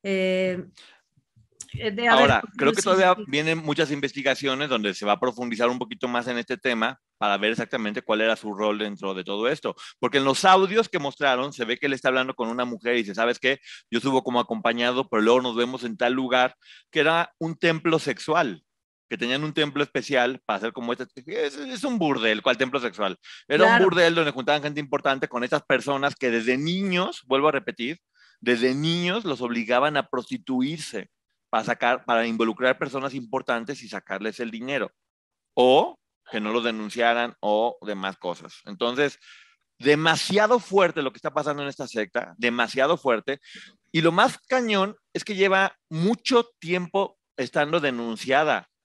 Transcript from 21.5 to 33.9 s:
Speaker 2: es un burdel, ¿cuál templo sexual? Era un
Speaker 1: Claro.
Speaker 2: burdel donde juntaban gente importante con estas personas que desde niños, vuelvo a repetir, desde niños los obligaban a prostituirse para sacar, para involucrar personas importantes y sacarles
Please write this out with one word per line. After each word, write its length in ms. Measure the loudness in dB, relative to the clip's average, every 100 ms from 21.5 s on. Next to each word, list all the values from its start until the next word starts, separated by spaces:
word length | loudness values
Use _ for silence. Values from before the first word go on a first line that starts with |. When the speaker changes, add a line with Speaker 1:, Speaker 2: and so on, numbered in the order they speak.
| -6
Speaker 2:
es 280 | -12 -6
un 140 | -4 0
burdel, 440 | 0 2 0 0
¿cuál 160 | 0 0
templo 220 | -2 -2
sexual? 380 | -6 -4 -4 -4 -14 -20 -2
Era 160 | 4
un 60 | 6
Speaker 1:
Claro. 140 | 8
Speaker 2:
burdel 300 | 6 6 4
donde 160 | 4 0
juntaban 300 | -2 0 0
gente 180 | 0 -6
importante 460 | -4 -2 0 -2 -4
con 140 | -4
estas 180 | -2 -2
personas 540 | _ 0 0 0 -2 0
que 140 | 0
desde 280 | 0 0 0
niños, 640 | -2 -2 0 0 -2 -6 -2
vuelvo 220 | 2 2
a 40 |
repetir, 480 | 0 -6 -8 -8 -8 _ _ _ _
desde 340 | 0 2 2
niños 500 | 2 0 0 0 -2
los 160 | -4 -4
obligaban 560 | -2 -4 0 2 2 0
a 120 | -4
prostituirse 1000 | -6 -6 -10 -4 -2 -2 -4 -8 -10 -12 _ _ _ _
para 140 | -4
sacar, 400 | -2 -2 0 0 0
para 200 | 0 0
involucrar 520 | 0 -2 2 0 0
personas 340 | -4 -6 -8
importantes 720 | -8 -8 -6 -4 -4 -4 -12
y 60 |
sacarles 520 | -12